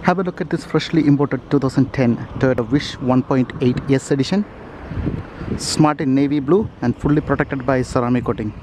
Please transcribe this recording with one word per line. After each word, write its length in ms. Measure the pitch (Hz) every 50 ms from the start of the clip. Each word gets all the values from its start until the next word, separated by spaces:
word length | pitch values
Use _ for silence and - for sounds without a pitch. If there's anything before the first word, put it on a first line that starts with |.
| -
Have 160 | - 180 175
a 40 | 185
look 180 | 180 175 -
at 80 | 180 160
this 140 | - 165 -
freshly 420 | - - 160 - - - 170 147 147
imported 340 | 143 139 147 135 - 127 - -
two 100 | - 143
thousand 340 | 135 131 - - 135 131 -
ten 240 | - 135 117 117 110 - - - -
Toyota 300 | - 131 131 123 120 110
Wish 240 | 117 147 - - - -
one 240 | - 127 127 131 127
point 280 | - 147 131 127 - - -
eight 160 | 135 123 123 139 - -
S 220 | 139 135 - -
edition. 340 | 147 139 135 - - 196 208 - - - - - - - - - - - - - - - - - - - - - - -
Smart 440 | - - - - 156 151 151 143
in 120 | 160 135 131
navy 260 | 135 143 143 143 147
blue 300 | 139 131 165 202 220 - - -
and 140 | - 120 117
fully 260 | - - 147 147 151
protected 440 | - - 135 135 151 - - 139 123
by 160 | 131 135 127
ceramic 440 | 127 - - 135 120 120 127 123 120
coating. 260 | - 117 92 110 107 104 -